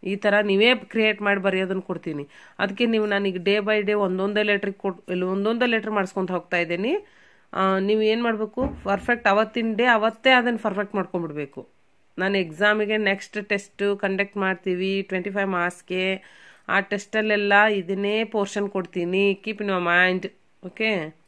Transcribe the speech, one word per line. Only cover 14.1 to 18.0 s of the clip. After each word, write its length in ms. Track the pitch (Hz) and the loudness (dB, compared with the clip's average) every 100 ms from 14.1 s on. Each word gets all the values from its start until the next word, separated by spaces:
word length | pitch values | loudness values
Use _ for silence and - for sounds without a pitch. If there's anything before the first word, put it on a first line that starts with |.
| 190 202 208 | -2 -2 -2
ಮಾಡ್ತೀವಿ 680 | 190 185 - 180 190 196 | -2 -2 -4 -2 -2 -2
ಟ್ವೆಂಟಿ 280 | 196 185 180 | -2 -4 -4
ಫೈವ್ 200 | 196 196 | -4 -2
ಮಾರ್ಕ್ಸ್‌ಗೆ, 720 | 180 175 180 - 185 185 190 - - - - - | 0 -2 -6 -8 -4 -2 -4 -8 -20 -20 -20 -2
ಆ 120 | 190 | -2
ಟೆಸ್ಟಲ್ಲೆಲ್ಲ 840 | 196 208 - 220 214 208 202 202 | 0 -6 -4 -4 0 0 4 4
ಇದನ್ನೇ 600 | 214 208 170 196 | 4 2 -2 -4